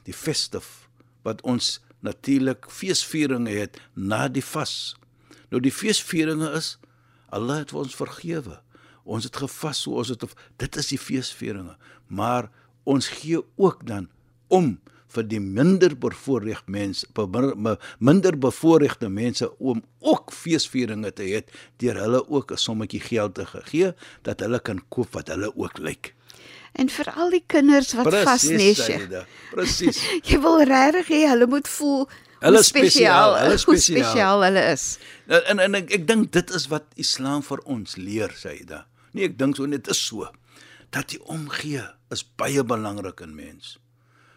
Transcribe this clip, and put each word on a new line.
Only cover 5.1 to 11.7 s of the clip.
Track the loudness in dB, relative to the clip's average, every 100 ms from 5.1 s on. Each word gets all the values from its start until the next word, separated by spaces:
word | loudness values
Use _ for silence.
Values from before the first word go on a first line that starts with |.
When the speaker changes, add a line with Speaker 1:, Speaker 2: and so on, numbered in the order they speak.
| _ _ -20 _
Speaker 1:
Nou, | -2
die | 0
feesvieringe | 0 0 -2 -2 -2 -2 -2 -4 -6
is, | -8 -12 _ _ _ _ _
Allah | -6 -4 -4
het | -6
vir | -10
ons | -10 -10
vergewe. | -12 -10 -10 -10 -10 -16 _ _ _ _ -10
Ons | -8 -8
het | -8
gevas, | -10 -8 -8 -6
so | -6 -6
ons | -6
het, | -8 -12 -16 -20 -12
dit | -10 -6
is | -6
die | -6
feesvieringe. | -6 -6 -6 -10 -10 -10 -14